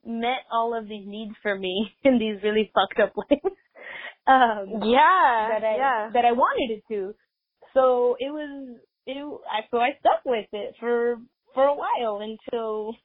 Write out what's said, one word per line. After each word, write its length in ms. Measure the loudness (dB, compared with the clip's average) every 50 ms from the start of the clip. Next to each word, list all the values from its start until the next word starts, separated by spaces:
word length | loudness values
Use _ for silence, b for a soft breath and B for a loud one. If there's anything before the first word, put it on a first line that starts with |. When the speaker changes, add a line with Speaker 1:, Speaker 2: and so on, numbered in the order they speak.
| _
Speaker 1:
met 340 | -8 -8 -4 -2 -2 -4 -4 -6 _
all 220 | -4 -2 -2 -2 -4
of 140 | -6 -8 -10
these 180 | -12 -12 -12
needs 280 | -12 -12 -12 -12 -12 -14 _ _
for 120 | -4 -4
me 360 | -2 -2 -4 -2 -2 -4 -4 _ _
<laughs> 40 | _
in 140 | 4 4 4
these 240 | 2 0 -4 -4 -4
really 300 | 0 2 2 0 2 _
fucked 240 | 0 0 0 2 2
up 140 | 2 2 _
ways. 380 | -8 0 _ 0 0 0 -6 -6 _ _ _ B B B B B B B B B B _
Um, 540 | 4 6 6 6 4 2 -2 -6 -8 -6 -4 0
Speaker 2:
Yeah, 680 | 4 4 6 6 6 6 6 4 4 4 2 0 0 -2
Speaker 1:
that 100 | -2 0
I, 120 | -2 -2
Speaker 2:
yeah. 340 | 0 0 0 0 -2 -4 -2 0
Speaker 1:
that 100 | 2 4
I 80 | 4 4
wanted 380 | 4 2 2 2 -2 -2 -4 -6 -8
it 40 | _ _
to. 260 | -8 -6 -6 -8 -10 _ _ _ _ _ _ _ _ _ -20 _ _
So 420 | 4 4 4 4 4 2 2 0 0
it 140 | -4 -6 -6
was, 460 | -8 -8 -10 -10 -14 -14 -16 -18 -20 _ _ _ _ _
it, 100 | -12 -10 -10 -10 -12 -12 -14 -12 -6 -6
I, 80 | -6 -6 _
so 60 | -2 0
I 120 | 0 0 -2 _
stuck 240 | _ 2 2 2 _
with 220 | -2 -2 -2 -4 _ -10
it 220 | -10 -10 -10 -12 _
for, 380 | -4 -2 0 0 0 0 -2 -4 -8 _ _ _ _ _ _
for 120 | 2 2
a 100 | 2 2
while 460 | 0 -2 -4 -2 -2 -2 -4 -4 -6 -8
until 720 | -10 -10 -12 _ -8 -6 -6 -4 -4 -6 -6 -6 -8 -12 _